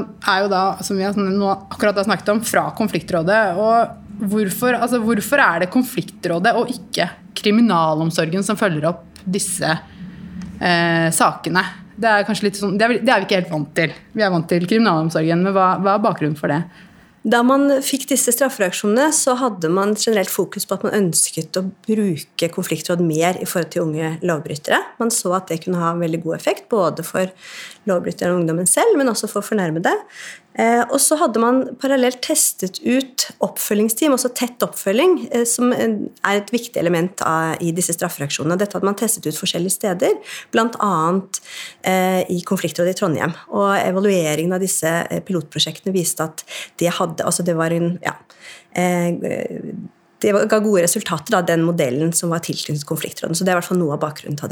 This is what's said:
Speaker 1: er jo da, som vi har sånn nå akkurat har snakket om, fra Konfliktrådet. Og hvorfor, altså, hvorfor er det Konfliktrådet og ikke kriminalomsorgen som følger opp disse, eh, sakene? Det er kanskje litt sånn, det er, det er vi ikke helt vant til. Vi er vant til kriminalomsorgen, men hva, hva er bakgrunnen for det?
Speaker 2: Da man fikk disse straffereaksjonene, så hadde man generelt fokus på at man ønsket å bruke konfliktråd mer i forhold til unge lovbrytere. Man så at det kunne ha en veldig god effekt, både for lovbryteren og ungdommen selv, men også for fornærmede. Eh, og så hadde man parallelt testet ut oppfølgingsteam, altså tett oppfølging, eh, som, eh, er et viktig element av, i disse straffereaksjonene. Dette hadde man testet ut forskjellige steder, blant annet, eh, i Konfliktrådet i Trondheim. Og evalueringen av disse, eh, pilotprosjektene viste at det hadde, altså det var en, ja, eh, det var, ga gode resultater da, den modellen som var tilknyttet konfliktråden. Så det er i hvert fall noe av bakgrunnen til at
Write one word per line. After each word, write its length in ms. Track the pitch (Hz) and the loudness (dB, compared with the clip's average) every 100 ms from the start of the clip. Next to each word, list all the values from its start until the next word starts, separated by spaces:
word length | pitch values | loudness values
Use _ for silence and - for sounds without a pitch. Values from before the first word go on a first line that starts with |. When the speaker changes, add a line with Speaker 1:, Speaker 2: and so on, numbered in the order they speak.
| - - - | -4 -4 0
Speaker 1:
er 160 | 190 | 2
jo 60 | 202 | 2
da, 300 | 185 190 - | 2 2 -2
som 140 | - 196 | -4 -2
vi 80 | |
har 80 | 190 | 0
sånn 260 | 202 190 202 | 0 0 2
nå 80 | 196 196 - | 0 -2 -6
akkurat 240 | - 208 | 0 2
har 100 | 202 | 2
snakket 240 | 196 180 - | 2 0 2
om, 80 | 220 | 0
fra 340 | 226 190 151 | 2 0 0
Konfliktrådet. 800 | - 214 175 - 170 160 220 202 175 | -2 -2 -2 -2 0 4 4 2 2
Og 720 | 220 233 226 - - 208 202 | 4 4 2 -4 -16 -6 -2
hvorfor, 420 | 214 202 180 247 240 | 0 0 0 0 2
altså, 180 | 233 247 | 0 0
hvorfor 400 | 220 226 - 285 | 2 0 2 4
er 220 | 220 170 | 4 4
det 100 | 180 | 0
Konfliktrådet 840 | 254 254 180 - - 175 170 214 233 | 0 0 -4 -6 -6 -2 2 2 2
og 100 | 240 | 0
ikke 400 | - - - 175 - - - | -6 -6 -4 -4 -4 -14 -2
kriminalomsorgen 1040 | 214 214 233 175 160 156 160 160 160 185 | 2 4 4 4 2 2 0 0 0 0
som 140 | 196 208 | -2 0
følger 320 | 208 151 151 | 0 0 -2
opp 160 | 175 - - | -4 -12 -12
disse, 560 | 190 190 - - 151 160 - - - - - - - - | -4 -4 -4 -4 -2 -2 -6 -18 -16 -16 -16 -14 -14 -2
eh, 480 | 185 170 170 165 165 | 2 2 4 2 2
sakene? 480 | - 208 - 160 175 190 - - - | 4 2 2 0 0 0 -8 -16 -2
Det 80 | |
er 200 | 226 208 | 2 2
kanskje 180 | 202 208 | 2 0
litt 140 | 208 202 | -2 -2
sånn, 200 | 202 196 | -2 0
det 60 | |
er, 160 | 226 240 | 2 2
det 100 | 226 | 4
er 120 | 220 | 2
vi 60 | 196 | 4
ikke 140 | 190 | 0
helt 100 | 175 | 0
vant 200 | 156 151 - | -4 -2 0
til. 160 | 160 - - | 0 -2 -8
Vi 100 | 220 | 0
er 80 | 202 | 2
vant 180 | 170 165 | 2 2
til 180 | 175 175 | 0 2
kriminalomsorgen, 720 | 220 220 160 160 160 160 170 | 4 4 4 2 0 2 2
men 120 | 190 | 2
hva, 260 | 190 185 180 | 4 2 2
hva 160 | 196 | 2
er 80 | 208 | 2
bakgrunnen 340 | 214 175 151 156 | 2 0 -2 -2
for 120 | 175 | 0
det? 160 | 156 175 - - - - _ 220 | -2 -2 -12 -20 -20 -20 _ 2
Speaker 2:
Da 160 | 240 | 4
man 400 | 247 277 277 269 | 4 4 4 2
fikk 240 | 269 269 - | 0 -4 0
disse 240 | 262 - | 0 2
straffereaksjonene, 760 | 233 269 262 180 - 208 226 302 | 2 0 2 -2 0 2 4 4
så 240 | - 269 | 2 2
hadde 340 | 247 262 185 160 | 2 0 -2 0
man 280 | 190 202 214 | 0 0 0
generelt 340 | - 214 190 | 0 0 0
fokus 340 | - 185 196 | -2 -4 -4
på 120 | - 190 | -6 -4
at 80 | |
man 100 | - | -2
ønsket 640 | 208 185 - - - 160 185 | 0 2 0 -2 -4 -6 -4
å 60 | 185 - - | -6 -8 -2
bruke 640 | 220 202 143 - - 170 | 0 0 -2 -6 -4 -4
konfliktråd 480 | 185 175 156 - 170 | -2 -6 -6 -2 0
mer 320 | 170 151 175 185 | 0 2 0 0
i 20 | |
forhold 280 | - 185 160 | -4 -4 -4
til 100 | 175 | -2
unge 360 | 160 151 160 160 | -2 -2 -4 -4
lovbrytere. 560 | 180 156 151 147 - 277 392 - | -2 -2 -4 -8 0 0 0 -4
Man 100 | 233 | -2
så 240 | 226 185 | -2 0
at 140 | 185 185 | -2 -2
det 160 | 165 | -6
kunne 180 | 180 175 | -2 -2
ha 80 | 170 | 0
en 140 | 170 | 0
veldig 180 | 170 165 | -2 -2
god 140 | 160 170 | -4 -4
effekt, 320 | - 392 - | -2 -4 -2
både 320 | 220 165 151 | 0 2 -2
for 240 | 165 - 190 - - - - - 208 | -4 -2 -2 -6 -18 -16 -18 -8 -2
lovbryteren 440 | 175 175 170 180 | 0 -2 -4 0
og 120 | 180 | 0
ungdommen 260 | 160 165 185 | 0 0 0
selv, 240 | 294 453 330 | 2 4 4
men 100 | 262 | 2
også 180 | 214 208 | 0 -4
for 120 | 202 | -6
fornærmede. 480 | 202 214 170 160 240 415 - - - - _ - | -2 -2 0 0 0 0 -4 -18 -18 -18 _ 0
Eh, 240 | 226 240 240 | 2 4 2
og 80 | 269 | 2
så 160 | - 302 | 2 2
hadde 180 | 320 226 | 2 2
man 200 | 233 262 - - | 4 2 0 -4
parallelt 460 | 269 269 247 262 | 0 2 2 0
testet 540 | - 302 - - 185 - | -2 0 0 -2 -8 -4
ut 460 | 226 262 262 - - - | 0 0 0 -6 -6 -2
oppfølgingsteam, 720 | 196 - - 208 220 - 311 262 | -2 -2 -2 2 2 2 2 2
altså 140 | 254 | 0
tett 280 | - 247 - | -2 -4 -2
oppfølging, 640 | 185 - 196 214 370 302 233 | -4 -2 0 2 4 2 0
eh, 160 | 240 | -2
som, 240 | 233 - 247 | 0 2 2
eh, 280 | 233 226 208 - - | 2 0 -2 -6 -4
er 140 | 190 202 | 0 0
et 120 | 202 | 0
viktig 300 | 240 - - | -4 -2 -2
element 400 | 170 175 180 - | 2 2 0 -2
av, 380 | - 160 160 - | -2 0 0 -2
i 140 | 170 165 | -2 -2
disse 160 | 175 | -2
straffereaksjonene. 640 | 165 175 - 143 - 151 180 | -2 -4 -4 -6 -4 -2 0
Dette 140 | 202 | -2
hadde 160 | 180 190 | -2 -2
man 80 | 202 | -2
testet 300 | 220 175 151 | -2 -2 -4
ut 100 | 151 | -4
forskjellige 400 | 170 170 185 - | -4 -2 -2 -2
steder, 400 | 214 180 349 415 - - - | -2 0 0 0 -4 -16 -2
blant 240 | 233 233 - | 0 0 0
annet, 600 | 208 165 160 190 190 - - - - - | 0 2 2 0 -2 -12 -12 -16 -16 -6
eh, 400 | - 185 185 185 - | 0 2 2 0 0
i 100 | 180 | -4
Konfliktrådet 540 | - 190 160 160 180 | -2 -2 -2 0 -2
i 40 | 185 | 0
Trondheim. 360 | 196 131 156 165 - | -2 0 -2 -4 -6
Og 180 | 202 202 196 | 0 2 2
evalueringen 800 | - 185 202 185 156 151 170 | 0 0 2 2 0 0 -2
av 60 | 185 | -2
disse, 260 | 185 - 160 | -2 -2 0
eh, 340 | 170 - 170 | -2 -2 -6
pilotprosjektene 720 | - 175 151 151 160 - 196 | -4 -6 -4 -4 -4 -4 -4
viste 320 | 190 165 - | -2 -2 -2
at 180 | 160 - - - - - | -6 -8 -16 -14 -12 -2
det 100 | 170 | -2
hadde, 340 | - 175 160 | 0 -4 -2
altså 220 | - 175 | -2 0
det 100 | 180 | 0
var 160 | 165 165 | 0 0
en, 280 | 170 170 180 | 0 0 -2
ja, 140 | - - _ - - - _ | -6 -10 _ -20 -20 -20 _
eh, 380 | - 180 175 175 170 - - - - - - - _ _ - | -2 0 2 0 -2 -4 -4 -6 -8 -10 -12 -14 _ _ -2
det 140 | 214 | 2
var, 140 | 202 214 | 2 4
ga 120 | 214 | 2
gode 240 | 214 196 | 4 2
resultater 500 | 175 220 - 165 - | 2 0 -4 -6 0
da, 100 | 185 | 0
den 200 | 170 165 | 2 2
modellen 520 | 165 170 135 131 165 | 2 2 0 2 0
som 160 | 165 170 | 0 -2
var 100 | 165 | -4
tilknyttet 460 | - 160 - 151 - | -4 -8 -6 -6 -4
konfliktråden. 500 | 160 - - - 165 | -6 -6 -8 -4 -2
Så 80 | |
det 80 | 185 | 0
er 60 | 180 | 0
i 20 | |
hvert 80 | 175 | 0
fall 100 | 180 | 0
noe 140 | 160 | 0
av 80 | 147 | 0
bakgrunnen 380 | 156 147 - 147 | -4 -6 -8 -8
til 80 | |
at 40 | - | -6